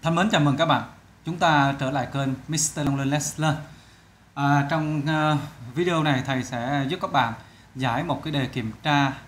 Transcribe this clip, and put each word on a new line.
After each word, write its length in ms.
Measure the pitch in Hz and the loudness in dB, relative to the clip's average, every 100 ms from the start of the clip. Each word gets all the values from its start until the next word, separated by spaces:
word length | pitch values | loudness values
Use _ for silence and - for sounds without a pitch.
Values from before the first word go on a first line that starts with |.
Thân 140 | 160 165 | 0 2
mến, 140 | 202 | 4
chào 120 | 180 | 4
mừng 160 | 147 123 | 4 4
các 80 | 165 | 2
bạn. 180 | 131 - - - - - | 2 0 -16 -20 -14 -10
Chúng 120 | 170 | 0
ta 360 | 175 147 139 139 | 4 4 2 0
trở 120 | 135 | -2
lại 160 | 143 120 | -2 -4
kênh 160 | 139 135 131 - | -2 -2 -4 -4
Mister 380 | 156 - - 139 | -2 -2 -2 -2
Long 120 | 139 | 0
Learn 140 | 139 | 0
Let's 300 | 147 143 - | -2 -2 -2
Learn. 160 | 156 147 - - - - - - - | 0 0 -6 -20 -20 -20 -20 -20 -16
À, 340 | - 143 143 139 | -2 2 4 4
trong, 320 | 160 151 151 143 | 0 0 -2 0
ờ, 300 | 156 151 147 - - 117 - | 2 2 0 -2 -14 -10 -2
video 280 | 175 165 | 0 2
này, 200 | 151 131 - | 2 0 0
thầy 180 | 131 | -2
sẽ 420 | 120 127 120 143 135 | -2 -4 -2 -2 -2
giúp 120 | 135 | -4
các 100 | - | -2
bạn 220 | 143 117 113 - - - 127 | 0 0 -2 -14 -20 -18 -4
giải 280 | 131 120 | -2 -2
một 200 | 170 139 | -2 -4
cái 100 | 156 | -2
đề 120 | 143 123 | -2 -2
kiểm 260 | 131 110 - | -4 -6 -6
tra 280 | 156 147 139 139 | 0 2 2 -2